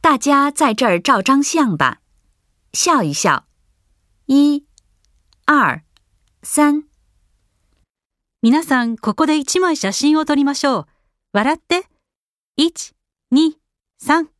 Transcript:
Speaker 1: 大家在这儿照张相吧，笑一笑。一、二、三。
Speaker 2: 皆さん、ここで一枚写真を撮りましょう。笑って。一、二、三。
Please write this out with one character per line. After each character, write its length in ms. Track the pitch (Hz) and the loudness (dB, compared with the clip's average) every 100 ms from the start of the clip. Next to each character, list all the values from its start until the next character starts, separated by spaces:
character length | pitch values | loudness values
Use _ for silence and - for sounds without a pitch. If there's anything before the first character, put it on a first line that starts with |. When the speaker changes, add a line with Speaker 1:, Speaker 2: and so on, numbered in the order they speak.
Speaker 1:
大 160 | 320 269 | -4 -4
家 340 | 277 285 285 | -2 -2 -2
在 220 | 285 294 | -2 -2
这 140 | 220 247 | -2 -2
儿 120 | 175 | -2
照 220 | 175 202 | -2 -2
张 220 | 190 269 | 0 -2
相 340 | 285 330 269 160 | 0 -2 -2 0
吧， 220 | 131 - _ _ _ _ _ _ _ | -2 -2 _ _ _ _ _ _ _
笑 300 | - - 302 | -6 0 0
一 100 | 165 | 0
笑。 340 | 143 - 143 _ _ _ _ _ _ _ _ | -2 -2 -2 _ _ _ _ _ _ _ _
一、 420 | - 277 285 294 285 _ _ _ _ _ _ _ | 0 2 4 0 _ _ _ _ _ _ _ _
二、 400 | - 285 190 139 _ _ _ _ _ _ | 0 2 2 -2 _ _ _ _ _ _
三。 460 | - - 294 294 294 _ _ _ _ _ _ _ _ _ _ _ _ _ _ _ | -8 0 2 2 -4 _ _ _ _ _ _ _ _ _ _ _ _ _ _ _
Speaker 2:
皆 220 | 226 285 | 2 2
さ 240 | 330 262 233 | 2 0 0
ん、 100 | 226 | -4
こ 160 | - | -6
こ 140 | 208 320 | -2 0
で 100 | 311 | 0
一 240 | 269 370 | 0 0
枚 160 | 370 311 | 0 0
写 160 | 202 | -4
真 240 | 196 285 311 | 0 2 2
を 80 | |
撮 100 | 302 | 2
り 100 | 294 | 0
ま 100 | 277 | 0
し 120 | 277 277 | 0 -2
ょ 180 | 233 | -2
う。 20 | 151 _ _ _ _ | -6 _ _ _ _
笑 240 | 202 233 320 | -2 0 -2
っ 20 | |
て。 260 | _ 349 381 _ _ _ _ _ _ - | _ -4 -4 _ _ _ _ _ _ -2
一、 380 | 320 - - _ _ _ _ | -2 -2 -16 _ _ _ _
二、 300 | 254 320 311 _ _ _ _ | 2 2 -2 _ _ _ _
三。 320 | - 311 311 | 0 0 0